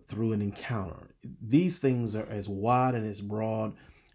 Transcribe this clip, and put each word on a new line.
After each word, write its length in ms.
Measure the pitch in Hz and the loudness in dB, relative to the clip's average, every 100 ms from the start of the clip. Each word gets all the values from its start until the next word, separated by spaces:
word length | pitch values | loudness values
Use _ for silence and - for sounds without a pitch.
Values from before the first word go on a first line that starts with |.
| - | -10
through 260 | 101 113 | -2 0
an 100 | 107 | 0
encounter. 720 | 101 98 - 113 92 78 - _ - - | -2 -4 -6 -4 -4 -10 -16 _ -16 -12
These 380 | 113 139 180 170 | 4 4 4 2
things 360 | 135 123 113 | 2 2 0
are 120 | 107 - | -2 -4
as 200 | 104 101 | -6 -4
wide 460 | 98 107 127 127 | -2 4 4 4
and 120 | 120 110 | 2 -2
as 160 | 95 | -6
broad, 520 | 101 104 110 110 110 - - - _ | -6 -2 0 0 -2 -6 -18 -20 _